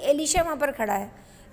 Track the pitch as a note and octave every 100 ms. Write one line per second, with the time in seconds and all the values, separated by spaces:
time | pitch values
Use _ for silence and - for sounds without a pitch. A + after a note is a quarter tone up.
0 | - D4 D4+ F#4 E4 D4 C#4 C4+ G#3+ G3+
1 | G3+ - - - -